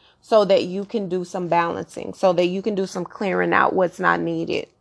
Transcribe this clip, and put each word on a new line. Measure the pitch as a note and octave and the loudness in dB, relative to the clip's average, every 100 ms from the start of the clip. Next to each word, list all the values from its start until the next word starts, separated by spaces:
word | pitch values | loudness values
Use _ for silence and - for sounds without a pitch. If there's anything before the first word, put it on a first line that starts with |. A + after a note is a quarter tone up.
| _ _ | _ _
so | - G#3+ | 2 4
that | F#3+ F#3+ | 6 4
you | F3+ F#3+ | 2 -4
can | G3 A3+ F#3+ | -6 -6 -4
do | F#3 | -4
some | F3 F#3 F3 | -4 -6 -2
balancing, | E3+ E3+ F#3+ F3 - - | 0 0 -4 -8 -12 -12
so | F3+ F#3+ | 0 0
that | F3 F3+ | 2 0
you | F#3+ | 0
can | G#3+ | -4
do | G3 F#3+ | -4 -4
some | F#3 | -6
clearing | E3+ - G3+ F3+ F3 | -8 -6 -4 0 2
out | - - | 4 2
what's | F#3+ F3+ - | 2 0 0
not | F3 E3+ | 0 0
needed, | E3+ E3 E3 - - _ | 0 -4 -4 -6 -8 _